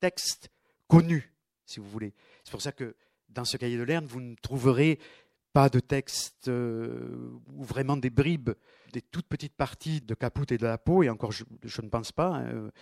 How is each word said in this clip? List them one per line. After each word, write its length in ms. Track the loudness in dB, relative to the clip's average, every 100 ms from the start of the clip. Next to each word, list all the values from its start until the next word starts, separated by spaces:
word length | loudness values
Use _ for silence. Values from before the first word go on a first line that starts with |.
textes 500 | -2 -2 -6 -6 -12 _ _ _ 8
connus, 460 | 8 8 0 -4 _ _ _ -20
si 140 | -16
vous 80 | -12
voulez. 260 | -10 -10 -12 _ _
C'est 60 | -14
pour 120 | -8
ça 100 | -8
que 240 | -8 -10 -12 _ _ _
dans 160 | -8
ce 140 | -4 -4
cahier 180 | -2 -2
de 60 |
Lerne, 240 | 0 -2 -4
vous 160 | -10
ne 140 | -12 -12
trouverez 600 | -6 2 4 6 4 2 -4 -20 _ _ _
pas 160 | 6 6
de 120 | 6
texte, 680 | 2 -2 -2 -6 -8 _ -4
euh, 840 | -2 -2 -4 -6 -8 -10 -10 -12 -16 -18
ou 100 | -14
vraiment 320 | -8 -2 0 0
des 140 | 0
bribes, 400 | 2 2 0 -4 -6 _ _ _
des 100 | -12
toutes 240 | -10 -8 -6
petites 280 | -8 -6
parties 460 | -4 -4 -4 -6 -4
de 140 | -4
Caput 380 | -4 -4 -2 -2
et 60 | 0
de 60 |
la 140 | -2 -2
Pau, 240 | 2 4
et 80 | 4
encore, 220 | 0 -6
je, 100 | -6 -12 -16
je 180 | -14 -10
ne 60 | -6
pense 240 | -6 -4
pas, 240 | -2 -2 -2
hein. 340 | -6 -8 -10 -14